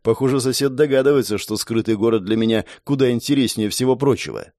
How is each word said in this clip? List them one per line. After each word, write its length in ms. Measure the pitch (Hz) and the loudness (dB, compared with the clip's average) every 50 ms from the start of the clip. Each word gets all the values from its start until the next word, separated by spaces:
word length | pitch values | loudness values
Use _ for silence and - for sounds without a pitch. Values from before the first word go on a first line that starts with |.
Похоже, 380 | _ 113 110 - 131 131 139 135 | _ 0 0 0 0 0 0 0
сосед 360 | 117 131 120 - 139 139 131 | 0 -2 -2 0 -2 -2 2
догадывается, 640 | 123 151 143 135 131 131 139 147 135 113 - 139 | 0 2 2 4 2 4 4 2 2 2 0 -4
что 200 | 123 - - 107 | -6 -4 -6 -6
скрытый 380 | 101 - - 117 113 104 110 110 | -6 -4 -2 -2 -2 0 0 0
город 280 | 101 107 117 113 110 90 | 0 2 2 2 0 0
для 140 | 98 110 | 0 0
меня 280 | 113 113 113 113 110 101 - - - _ | 0 2 0 0 0 -2 -6 -18 -18 _
куда 280 | - 143 131 131 123 | -4 0 2 2 2
интереснее 580 | 120 117 - - 143 139 127 107 - 113 107 104 | 2 -2 0 0 2 2 2 0 0 -2 -4 -4
всего 260 | - - 127 127 131 | -2 -2 0 0 0
прочего. 560 | 117 139 139 120 87 - 65 57 50 50 - _ | 2 2 0 0 0 -4 -10 -10 -12 -12 -14 _